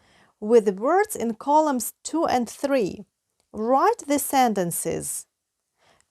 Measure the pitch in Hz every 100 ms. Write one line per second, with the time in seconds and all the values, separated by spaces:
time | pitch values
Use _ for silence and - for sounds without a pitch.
0 | _ _ _ - 214 240 202 190 254 370
1 | 415 - 233 214 277 302 302 254 - -
2 | - 320 330 254 226 - 269 269 180 -
3 | - _ _ _ _ 208 220 269 370 466
4 | 277 285 - 269 254 202 175 - 165 156
5 | 143 - - _ _ _ _ _ _ _
6 | _